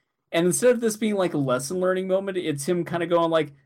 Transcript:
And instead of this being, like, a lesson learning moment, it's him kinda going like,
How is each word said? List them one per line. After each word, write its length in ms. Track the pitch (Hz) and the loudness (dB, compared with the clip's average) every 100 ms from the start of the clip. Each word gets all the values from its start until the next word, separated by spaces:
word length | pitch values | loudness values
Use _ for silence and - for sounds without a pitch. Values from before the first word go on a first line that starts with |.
| _ _ _ | _ _ _
And 140 | 165 180 | 0 2
instead 240 | 170 247 | 2 2
of 100 | 240 | 2
this 160 | 233 214 | 0 -2
being, 180 | 220 202 | -2 0
like, 180 | 175 | 0
a 40 | 151 | 0
lesson 420 | 131 127 139 185 | 0 0 -2 -2
learning 280 | 185 185 190 | 0 0 0
moment, 280 | 190 196 185 | 0 -2 -4
it's 280 | 160 143 139 | -4 -4 -2
him 160 | 175 170 | -2 -2
kinda 220 | 175 170 | -4 0
going 240 | 170 165 | 2 2
like, 220 | 160 147 - | 2 0 -6